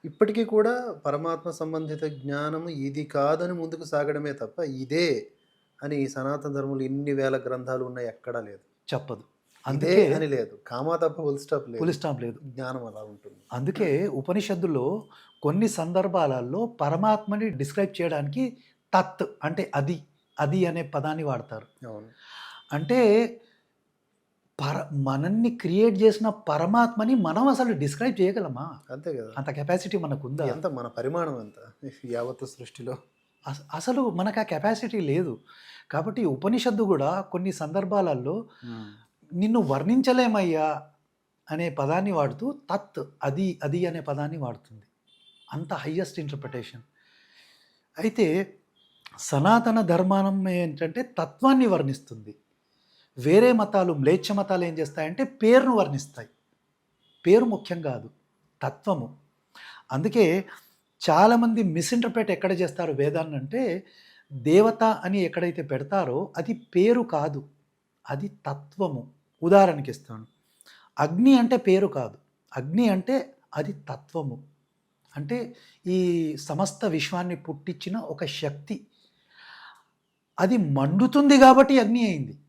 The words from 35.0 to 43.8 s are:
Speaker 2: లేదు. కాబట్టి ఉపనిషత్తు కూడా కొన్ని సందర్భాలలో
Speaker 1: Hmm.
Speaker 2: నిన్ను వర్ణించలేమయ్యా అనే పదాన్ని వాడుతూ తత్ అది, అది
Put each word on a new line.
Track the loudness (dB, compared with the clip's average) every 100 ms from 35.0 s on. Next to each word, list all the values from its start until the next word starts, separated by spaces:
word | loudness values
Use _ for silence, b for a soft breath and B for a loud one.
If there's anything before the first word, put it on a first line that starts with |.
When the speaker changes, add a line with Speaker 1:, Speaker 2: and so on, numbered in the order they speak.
Speaker 2:
లేదు. | -2 -2 -2 -8 B B B B B
కాబట్టి | -6 -4 -2
ఉపనిషత్తు | -2 -2 0 0 0 0
కూడా | 2 2 2 -2
కొన్ని | -4 -4 -4
సందర్భాలలో | -4 -4 -4 0 0 0 -2 -2 -6 -8 B -14
Speaker 1:
Hmm. | -14 -14 -20 B _ _
Speaker 2:
నిన్ను | -2 2 2
వర్ణించలేమయ్యా | 2 0 2 2 4 4 4 2 2 0 0 -2 -10 _ _ _ _ _ -10
అనే | -6 -4
పదాన్ని | -2 0 0 0
వాడుతూ | 0 -2 -2 -8 -8 -6
తత్ | -8 -6 -14 -14 _
అది, | -6 -2 -4 -2
అది | -4 -2